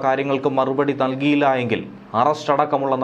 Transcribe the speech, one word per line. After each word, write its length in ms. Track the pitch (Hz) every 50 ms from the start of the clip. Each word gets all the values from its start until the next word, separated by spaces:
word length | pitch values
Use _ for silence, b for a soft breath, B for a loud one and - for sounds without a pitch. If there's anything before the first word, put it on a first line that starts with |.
| 135
കാര്യങ്ങൾക്ക് 440 | 135 131 131 139 143 135 131 135 147 131 135
മറുപടി 340 | 131 131 135 135 143 143 135 127 131
നൽകിയില്ല 440 | 131 131 131 143 147 147 147 143 139 135 127 123
എങ്കിൽ 180 | 113 110 92 - - - - - - - 107
അറസ്റ്റ് 320 | 123 143 151 151 - - 143
അടക്കമുള്ള 400 | 139 151 147 147 139 139 135 131 131